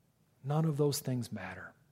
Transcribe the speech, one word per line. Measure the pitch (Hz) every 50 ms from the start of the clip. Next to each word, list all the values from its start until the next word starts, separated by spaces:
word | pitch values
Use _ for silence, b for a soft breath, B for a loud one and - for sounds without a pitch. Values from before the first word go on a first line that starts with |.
| _ _ _ _ _ _ _ _
none | - 135 147 160 160
of | 160 143
those | 139 147 147 135 -
things | - 135 127 123 113 - 101
matter. | 104 - - 90 92 - - - _ _ _